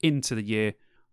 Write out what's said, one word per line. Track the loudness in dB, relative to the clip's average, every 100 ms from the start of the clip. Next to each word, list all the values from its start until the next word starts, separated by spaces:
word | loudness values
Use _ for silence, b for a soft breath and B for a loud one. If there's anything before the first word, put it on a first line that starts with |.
into | 0 2 -2
the | -4
year | -2 0 0 -4 _ _ _